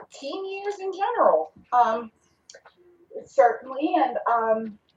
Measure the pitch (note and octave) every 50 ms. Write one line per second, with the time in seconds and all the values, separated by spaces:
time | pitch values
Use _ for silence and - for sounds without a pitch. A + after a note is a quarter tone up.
0 | - - - - C#4 C#4+ F4+ F#4+ G4 G4 G4 G4 G4+ G4+ - F#4 F#4+ G4 F4 F#4
1 | G4+ A#4+ - F#4 C4 F#3+ D#3+ D#3 - - - - - - B3 B3 A#3+ A3+ A3 A#3+
2 | A#3 A3 _ _ _ _ _ _ _ - - - - - _ _ _ _ _ _
3 | _ - - - - - - C4+ B3 A3+ - - - C4 C4 C#4 D#4 F4+ F4+ -
4 | - - A3+ G#3 - G#3+ A#3 A#3 A3+ A3+ A3 A3+ A3+ G#3+ G3+ - _ _ _